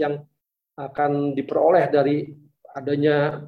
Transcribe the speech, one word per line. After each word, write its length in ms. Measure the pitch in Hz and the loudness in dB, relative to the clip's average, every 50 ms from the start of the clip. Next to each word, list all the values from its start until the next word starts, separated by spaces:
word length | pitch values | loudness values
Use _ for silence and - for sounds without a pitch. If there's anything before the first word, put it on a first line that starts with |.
yang 240 | 151 147 147 147 147 _ _ _ _ _ _ _ _ _ _ | -2 -2 -2 -6 -10 _ _ _ _ _ _ _ _ _ _
akan 600 | - 139 135 - - 147 147 147 143 143 143 139 | -14 -14 -10 -4 -2 0 0 0 0 0 -2 -2
diperoleh 520 | 135 135 - - 156 151 160 180 175 147 139 143 | -4 -6 -4 -2 2 2 4 4 4 2 2 2
dari 400 | 147 135 143 147 147 151 - - - - _ _ _ _ - - | 2 2 2 0 -2 -4 -8 -12 -20 -20 _ _ _ _ -16 -14
adanya 720 | 139 131 135 147 143 147 151 147 147 139 120 - - - | -10 -4 -4 -2 2 2 2 4 2 2 0 -2 -6 -12